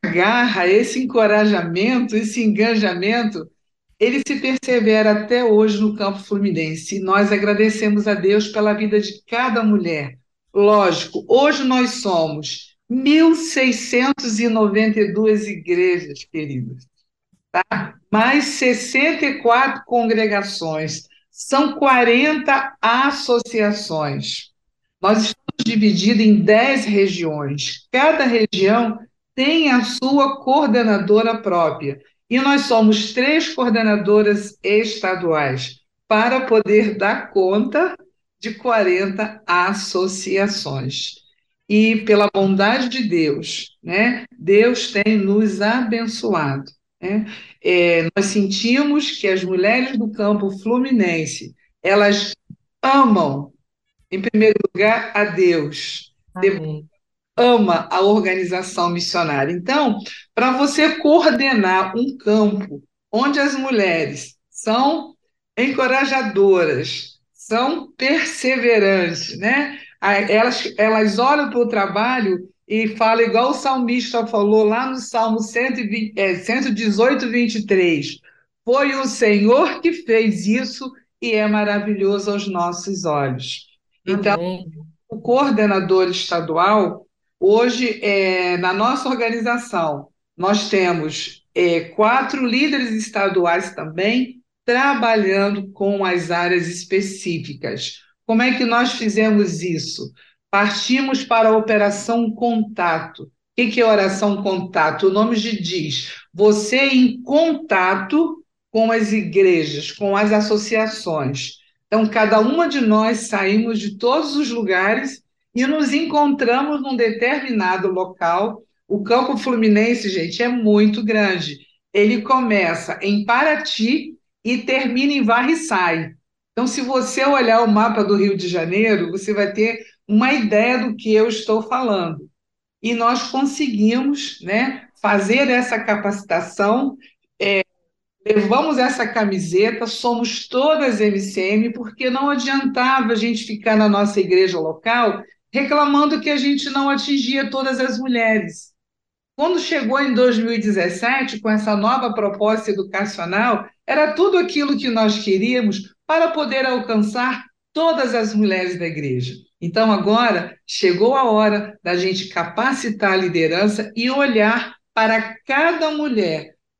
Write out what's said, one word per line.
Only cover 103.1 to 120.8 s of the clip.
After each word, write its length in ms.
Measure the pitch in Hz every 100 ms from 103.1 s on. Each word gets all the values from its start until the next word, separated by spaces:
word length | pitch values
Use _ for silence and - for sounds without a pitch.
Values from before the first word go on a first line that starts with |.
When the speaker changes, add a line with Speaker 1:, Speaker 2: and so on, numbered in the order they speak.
| -
Speaker 1:
O 60 | 156 _ _ -
que 100 | 240
que 140 | 226
é 20 |
Oração 580 | 226 208 190 196 208 196
Contato? 640 | 196 185 180 170 156 151 190
O 40 |
nome 240 | 196 226 226
já 140 | 226
diz: 640 | 208 165 180 151 127 - - -
você 460 | 165 208 208 208 254
em 420 | 277 262 247 -
contato 1200 | - 294 330 294 320 190 185 196 196 302 330 - _ _ _
com 200 | 220 226
as 220 | 226 214
igrejas, 800 | 214 175 175 190 170 151 147 156
com 240 | - 202 196
as 160 | 208
associações. 1300 | 214 208 208 208 220 220 214 180 156 139 143 - - _ _ -
Então, 200 | 214 214
cada 340 | 220 214 214
uma 280 | 220 311 330
de 120 | 277
nós 480 | 226 214 220 220 -
saímos 500 | 196 190 214 233 214
de 200 | 208 -
todos 360 | 240 294 302
os 140 | 285 262
lugares 760 | 233 196 185 190 240 269 - _ _ _
e 100 | 240 262
nos 260 | 311 277
encontramos 920 | 285 330 302 294 277 233 247 294 294
num 140 | 269 254
determinado 920 | 226 214 240 285 269 220 185 190 185
local. 720 | 180 185 - 170 175 220 220 _ _ -
O 160 | 208
campo 320 | 202 240 262 233
fluminense, 720 | 262 233 220 208 226 240 208
gente, 340 | 185 170 180
é 60 | 240
muito 560 | 247 214 208